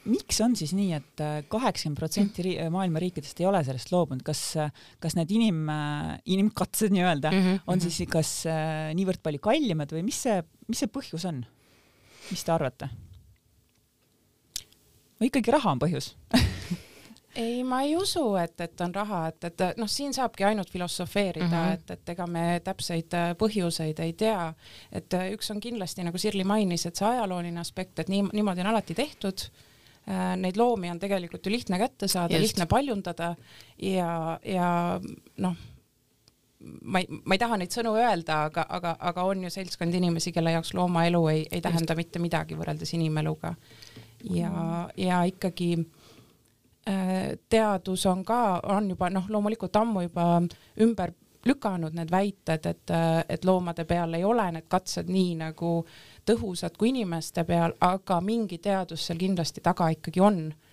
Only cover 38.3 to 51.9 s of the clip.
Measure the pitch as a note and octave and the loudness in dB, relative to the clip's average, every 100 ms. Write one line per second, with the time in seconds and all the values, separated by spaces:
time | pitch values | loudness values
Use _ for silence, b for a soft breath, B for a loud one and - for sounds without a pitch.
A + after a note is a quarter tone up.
38.3 | D#3 D3+ D#3+ - F3 E3+ D#3+ F3 E3+ F#3 | -2 0 -2 -4 -4 -4 -4 -4 -2 -2
39.3 | G3 F3+ F#3+ F3+ - E3+ F3+ F3+ E3 E3+ | -2 -4 -8 -10 -4 0 2 2 0 -2
40.3 | E3+ E3 E3 E3 F3+ F3+ E3+ E3+ F3 D#3+ | 0 2 0 -2 -2 0 4 4 4 4
41.3 | D#3 D#3 F3+ F3 E3 D#3+ D#3+ E3 E3+ E3+ | 2 0 -4 0 0 0 -2 -2 -4 -2
42.3 | E3 D#3+ D#3 D#3+ D#3 D#3+ E3+ D#3+ D#3 D#3 | -2 -4 -6 -6 -6 -4 -2 0 0 -2
43.3 | D#3 E3 E3+ B B B B B B A3 | -4 -6 -8 B B B B B B -4
44.3 | F3 E3+ E3+ E3 E3+ F3 - F#3 F3+ F3 | -2 0 -2 -2 -2 -6 -4 0 4 2
45.3 | F#3 F#3 F3 E3+ E3+ E3 b b b b | 0 -4 -2 0 0 -2 b b b b
46.3 | b b _ _ _ - G3 F#3 F#3 F#3+ | b b _ _ _ -4 -2 0 0 -2
47.3 | - - A3+ G#3+ F#3+ F#3 F#3 G3 F#3 F#3 | -6 2 4 4 0 -2 0 2 2 2
48.3 | A#3+ A3+ F3+ - G3+ G#3 F3+ F3+ F#3+ F#3 | 2 2 2 2 0 0 0 0 0 0
49.3 | G#3+ G#3 A3 F#3 G#3+ A#3 G3+ F3 F3 E3+ | 0 0 0 0 2 2 2 -2 2 4
50.3 | E3+ F3 B B - A3 A3 F3 - _ | 6 4 B B 4 4 4 -4 -6 _
51.3 | _ A#3 C#4+ G#3+ F#3 D#3+ | _ 0 0 0 -2 -4